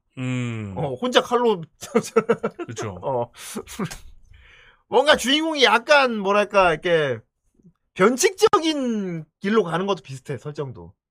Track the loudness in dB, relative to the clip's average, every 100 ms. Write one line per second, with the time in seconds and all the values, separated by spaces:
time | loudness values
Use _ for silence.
0 | _ -8 -6 -4 -4 -6 -8 -6 -6 -4
1 | 2 2 2 0 0 0 -4 _ -4 -2
2 | 0 -2 0 -2 -4 -8 -12 -8 -8 -8
3 | -4 -4 -4 -10 -16 -14 -14 -10 -10 -10
4 | -18 -20 -20 -20 -20 _ -20 _ -2 2
5 | 4 4 4 0 0 2 4 2 4 4
6 | 4 0 0 0 2 4 2 2 0 2
7 | 2 -4 _ _ _ _ _ _ _ 2
8 | 2 4 0 2 2 4 2 -2 -2 -4
9 | -4 -8 -12 _ 0 0 0 -2 -2 -4
10 | -6 -16 -10 -10 -10 -10 -10 -12 -18 _
11 | _